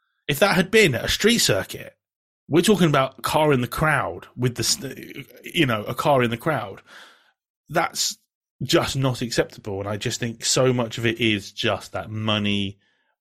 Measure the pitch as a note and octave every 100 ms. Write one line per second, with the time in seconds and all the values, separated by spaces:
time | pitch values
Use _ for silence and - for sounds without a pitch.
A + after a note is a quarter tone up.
0 | _ _ - C#3+ G3+ F3+ F#3 A3 G3 A#2
1 | - - G#3+ A#3 - G2+ F2+ D2+ - _
2 | _ _ _ _ - D3+ F#3 G3+ E3+ C#3+
3 | C3 - - D#3 D3+ C3+ B2 - D#3 C#3+
4 | F#2+ F2 - - B2 A#2 A2 - C3+ -
5 | - - C#3 - - F3 C#3+ A2 G#2 B2
6 | D#3 C3+ A#2+ A#2 - C#3+ G#2 F#2+ - -
7 | - _ _ _ _ _ - D#3 - -
8 | - - _ _ _ - C3+ E3 A#2+ C3
9 | C3+ A#2+ A#2 - D#3 - - G2 G2 G#2
10 | A#2+ - A#2+ A2+ - - C3 B2 A2+ A2+
11 | A#2 A2+ A#2 G#2 F#2+ - A2+ F#2+ - G2
12 | F#2 G#2+ A2 G#2+ G#2 G2+ G2 G2 _ _
13 | _ _